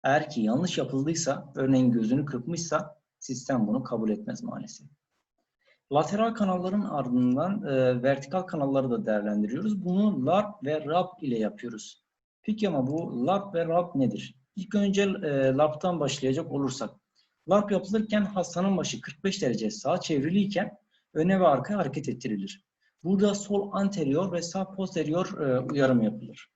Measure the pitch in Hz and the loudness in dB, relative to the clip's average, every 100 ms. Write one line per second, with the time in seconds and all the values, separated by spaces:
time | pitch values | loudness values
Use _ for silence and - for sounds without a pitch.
0 | 139 147 151 123 107 127 175 - 135 135 | 4 2 2 0 2 2 0 -2 -2 -2
1 | 147 165 - 139 - - 135 131 127 113 | 0 0 -2 -4 -6 -2 2 6 6 4
2 | 110 135 - 123 - 165 - 151 - - | 2 0 0 -4 -4 -6 -2 -2 -4 -14
3 | _ _ - 123 - 131 104 120 131 113 | _ _ -10 -10 -2 0 2 0 -2 -2
4 | 110 104 - - - - - - - _ | 0 -2 -4 -8 -8 -10 -12 -16 -20 _
5 | _ _ _ _ _ _ _ _ _ 139 | _ _ _ _ _ _ _ _ _ 0
6 | 160 202 226 226 196 180 185 208 202 151 | 2 0 0 0 0 0 0 -2 -2 -4
7 | 127 123 123 127 175 202 151 135 127 123 | 0 2 2 2 0 -2 0 2 4 2
8 | 131 139 - 185 180 165 139 135 131 117 | 2 0 -2 -4 -4 -4 0 0 0 -2
9 | 104 107 104 104 104 131 214 202 175 185 | 0 0 0 -2 -2 -2 -2 -2 0 2
10 | 214 160 131 185 208 - 127 156 143 170 | 2 2 2 2 0 -6 -4 -4 0 0
11 | 185 - 143 117 107 - 120 113 - - | -2 -6 -4 0 -2 -4 -10 -10 -14 -20
12 | _ _ _ _ - 214 208 151 127 156 | _ _ _ _ -4 0 0 0 -2 -2
13 | 170 120 131 196 196 170 165 165 175 139 | -4 -2 0 0 0 -2 0 0 0 0
14 | 123 - - - _ - 180 208 202 196 | 0 0 -12 -16 _ -12 -2 0 2 2
15 | 202 185 160 139 135 131 151 - 185 170 | 2 0 -2 2 2 4 2 2 -2 0
16 | 139 - 131 135 156 139 135 127 110 - | -2 0 0 0 -2 -2 -2 -2 -8 -10
17 | _ _ _ _ - 202 202 196 - 220 | _ _ _ _ 2 2 4 0 0 -2
18 | 214 208 196 185 175 175 190 190 143 - | 0 0 0 -2 -2 0 2 2 0 -6
19 | - - 196 190 139 107 107 - 139 175 | -10 -4 -4 0 0 0 -2 -4 -2 -2
20 | - 147 147 190 196 170 202 - _ _ | 0 0 2 2 2 0 -4 -8 _ _
21 | _ 156 170 190 175 135 123 208 147 147 | _ 0 2 6 6 4 2 -2 -2 -2
22 | 131 110 131 104 95 - _ _ _ _ | -6 -6 -4 -4 -6 -10 _ _ _ _
23 | 165 196 208 196 - 202 196 190 196 - | 0 2 4 2 -2 -2 0 -2 -2 0
24 | 143 143 190 175 165 190 190 - 185 - | 0 2 0 -2 -4 -4 -6 -4 -4 -2
25 | 151 165 185 - 139 127 127 139 135 123 | -2 0 -2 -2 0 0 0 2 4 4
26 | 107 - - - - | 4 -2 -12 -18 -20